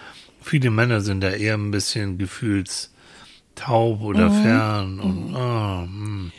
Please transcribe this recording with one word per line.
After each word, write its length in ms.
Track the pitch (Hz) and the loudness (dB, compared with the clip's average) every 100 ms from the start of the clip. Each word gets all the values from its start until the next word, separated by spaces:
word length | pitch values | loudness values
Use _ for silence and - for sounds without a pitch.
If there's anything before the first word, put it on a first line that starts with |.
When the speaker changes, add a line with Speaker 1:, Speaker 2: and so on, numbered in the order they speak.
| - - - _ | -20 -20 -20 _
Speaker 1:
viele 280 | - 151 127 | -2 0 2
Männer 300 | 107 120 110 | 4 4 2
sind 200 | 104 95 | 2 0
da 80 | 95 | 0
eher 240 | 104 107 | 0 0
ein 160 | 107 104 | 0 0
bisschen 480 | 101 - 113 101 92 | -2 -2 -2 -4 -4
gefühlstaub 1800 | 95 - 113 98 95 - - _ - - - - _ - - 117 117 107 | -6 -4 -2 0 -2 -8 -12 _ -20 -20 -20 -20 _ -12 0 2 2 0
oder 260 | 107 101 - | 0 4 4
Speaker 2:
Mhm. 140 | - | 6
Speaker 1:
fern 580 | 117 - 110 - 95 95 | 4 4 2 -2 -4 -4
und, 300 | - 185 - | -2 -2 -4
Speaker 2:
Mhm. 60 | 131 | -4
Speaker 1:
ah, 460 | 123 117 104 92 | -2 0 -2 -4
hm. 500 | 90 98 104 101 87 | -6 -8 -8 -6 -8